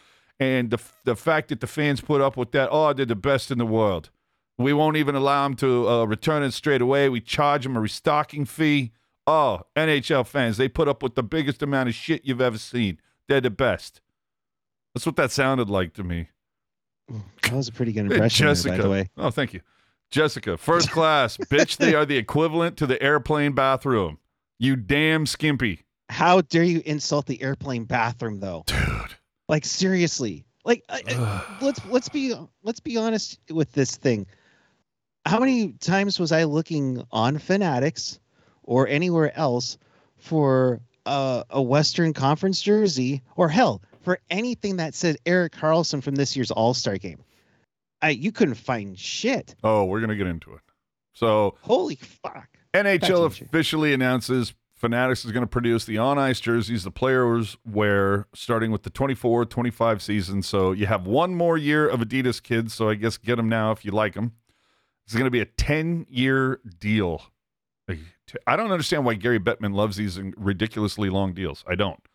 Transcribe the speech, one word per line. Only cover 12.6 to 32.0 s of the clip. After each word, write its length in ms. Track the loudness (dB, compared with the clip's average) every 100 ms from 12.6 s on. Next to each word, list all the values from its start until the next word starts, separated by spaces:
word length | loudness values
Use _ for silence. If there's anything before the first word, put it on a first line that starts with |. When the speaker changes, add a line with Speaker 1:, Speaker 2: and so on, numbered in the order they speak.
| -6 -2 -2 -2 _ _ 0
Speaker 1:
They're 140 | 2
the 80 | 2
best. 520 | 0 0 -2 -6 _ _ _ _ _ _ _ _ _ _
That's 120 | -8 -4
what 100 | 0
that 160 | 0
sounded 380 | 2 0 2 0
like 240 | 0 -2
to 100 | -6
me. 260 | -6 -6 -8 _ _ _ _ _ _ _ -14 -14 -14 -8
Speaker 2:
That 100 | -4
was 140 | -2 -4
a 40 |
pretty 200 | -4 -4
good 140 | -2 0
Speaker 1:
Hey, 60 |
Speaker 2:
impression 320 | 2 4 4 2
there, 80 |
by 20 | 2
Speaker 1:
Jessica. 280 | 0 0
Speaker 2:
the 60 | 0
way. 200 | 0 -2 -4
Speaker 1:
Oh, 140 | -4
thank 220 | -2 -6
you. 80 | -8 -20 _ _ _ -6
Jessica, 460 | 0 0 0 -6 -4
first 340 | 2 2 2
class, 460 | 2 2 4 2 -2
Speaker 2:
<laughs> 120 | 0
Speaker 1:
bitch, 280 | 2 2 2
they 180 | 2 4
are 100 | 2
the 120 | 0
equivalent 600 | 0 0 2 2 -2 -2
to 80 | -2
the 160 | 0
airplane 520 | 2 2 0 0 0
bathroom. 680 | 2 2 2 0 0 0 -6 _ _ _ -4
You 160 | 0 0
damn 500 | 0 0 2 2 -2
skimpy. 600 | -2 -2 0 -2 -4 _ _ -10
Speaker 2:
How 320 | 0 4 4
dare 220 | 4 2
you 200 | 2 0 -2
insult 400 | -6 -2 -2 -2
the 160 | -6
airplane 440 | -6 -6 -6 -8 -4
bathroom, 540 | -2 -2 -4 -8 -8
though? 240 | -8 -8 -6
Speaker 1:
Dude. 480 | -4 -2 -4 -10 -18 _ _ -2
Speaker 2:
Like, 180 | -2 -2
seriously. 800 | -2 0 2 0 -2 -6 -8 -16 _
Like, 200 | -2 -2 -2
I, 120 | -10 -6
I, 500 | -4 -2 -4 -8 -4
Speaker 1:
<sighs> 40 |
Speaker 2:
let's, 220 | -4 -4 -2
let's 220 | -2